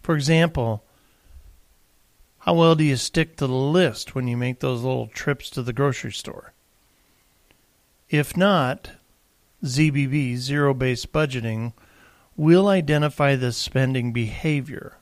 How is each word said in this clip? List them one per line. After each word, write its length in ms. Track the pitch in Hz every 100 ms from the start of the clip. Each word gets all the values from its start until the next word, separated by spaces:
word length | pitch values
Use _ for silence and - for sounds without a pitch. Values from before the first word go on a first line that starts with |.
For 140 | - 156
example, 680 | 139 160 165 156 117 107 _ _ _ _ _ - - - _ _ _ _ _ _ _ _
how 160 | - 170
well 180 | 165
do 100 | 160
you 120 | 151 131
stick 420 | - 160 160 -
to 80 | 139
the 80 |
list 640 | 127 139 170 170 107 - 135
when 120 | 123
you 80 | 120
make 260 | 123 123
those 200 | 139 120
little 240 | 127 127 117
trips 420 | - - 143 -
to 100 | -
the 100 | 123
grocery 400 | 120 143 131 104
store? 420 | - - - - _ _ _ _ _ _ _ _ _ _ _ _ _ _ _ _
If 260 | 151 143 170
not, 540 | 196 185 127 143 - - _ _ _ _ _ _
Z 280 | 143 127 156
B 160 | 143 135
B, 280 | 147 131 123
zero-based 760 | 127 143 143 131 127 123 -
budgeting, 600 | 156 156 127 113 110 117 - _ _ - _ _ -
will 320 | 156 175 202
identify 680 | 190 151 151 151 - 143 135
the 160 | 123
spending 600 | 117 - 131 131 131 120
behavior 840 | 120 110 - 160 147 127 123 - -